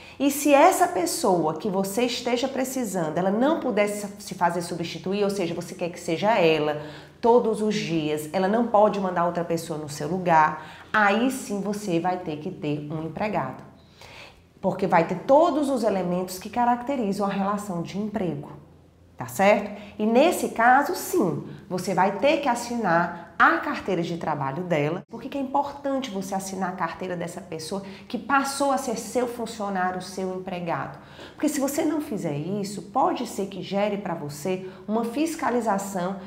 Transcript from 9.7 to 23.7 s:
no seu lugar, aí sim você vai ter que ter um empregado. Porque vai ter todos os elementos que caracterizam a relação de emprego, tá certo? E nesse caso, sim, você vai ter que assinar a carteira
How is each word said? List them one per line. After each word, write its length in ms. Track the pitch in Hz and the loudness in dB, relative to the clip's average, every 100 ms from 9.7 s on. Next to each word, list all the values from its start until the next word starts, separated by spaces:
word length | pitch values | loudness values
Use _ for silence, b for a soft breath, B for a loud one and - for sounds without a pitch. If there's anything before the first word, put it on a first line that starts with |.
| 151 | -6
no 100 | 151 | -8
seu 200 | - 151 | -6 -4
lugar, 800 | 185 175 160 156 - - - - | -2 4 6 6 2 -10 -18 -2
aí 380 | 214 202 214 262 | 2 4 4 2
sim 300 | - - 202 | -2 -4 -4
você 400 | 196 208 196 170 | -4 -4 0 0
vai 180 | 180 180 | 0 -2
ter 200 | 170 147 | -4 -8
que 120 | - | -8
ter 380 | - 151 147 147 | -6 -4 -4 -4
um 120 | 160 | -6
empregado. 580 | 160 156 214 180 131 131 - - B B B B B B - _ | -6 -4 -4 -2 -4 -8 -16 -20 B B B B B B -20 _
Porque 280 | 190 180 185 | -4 0 4
vai 180 | 175 170 | 4 4
ter 140 | 180 | 0
todos 480 | - 277 339 285 269 | 4 6 6 4 0
os 160 | 262 | 0
elementos 520 | 220 196 180 180 185 - | 0 0 0 -2 -4 -8
que 140 | 214 | -6
caracterizam 720 | 240 240 240 240 277 202 202 | 0 2 0 -2 -2 -2 0
a 60 | 196 | 0
relação 500 | 190 190 208 202 175 | 0 0 -2 -4 -6
de 160 | 151 185 | -6 -6
emprego, 540 | 208 202 180 143 - - - - _ _ - - | -4 -2 -4 -4 -8 -16 -20 -20 _ _ -20 -12
tá 120 | 123 | -6
certo? 520 | - 196 233 220 - - - | 2 6 4 2 -8 -12 -4
E 80 | |
nesse 440 | 214 233 330 - 240 | 2 6 6 4 -2
caso, 480 | - 233 262 285 359 | 2 6 6 4 -2
sim, 480 | - 370 190 143 - B B | -2 2 2 0 -6 B B
você 260 | 180 190 | -4 0
vai 240 | 180 190 196 | 2 2 4
ter 200 | 277 311 | 2 4
que 100 | 294 | 2
assinar 800 | 233 - 240 202 165 175 - - - | -2 -2 -2 2 4 2 -4 -8 4
a 200 | 262 330 | 4 4
carteira 440 | 302 | 0